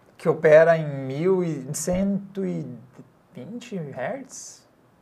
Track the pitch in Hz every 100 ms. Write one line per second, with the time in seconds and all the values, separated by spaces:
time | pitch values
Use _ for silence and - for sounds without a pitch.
0 | _ - 170 156 160 151 165 160 151 139
1 | 131 139 180 190 170 143 131 147 - 180
2 | 196 196 - 196 185 170 127 120 123 -
3 | - _ _ - 143 233 - 190 143 127
4 | 139 269 254 - - - _ _ _ _